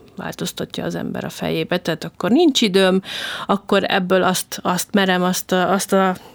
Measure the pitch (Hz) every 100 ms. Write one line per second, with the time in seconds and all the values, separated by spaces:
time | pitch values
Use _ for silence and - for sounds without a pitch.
0 | - - 175 - 185 - - - 175 170
1 | - - - - 160 165 160 180 - 160
2 | 165 - 180 269 339 262 220 190 190 190
3 | - - - - - 196 - 196 185 196
4 | 180 185 180 180 - - 185 180 - 202
5 | 190 180 180 180 - 185 170 190 - 190
6 | 190 180 -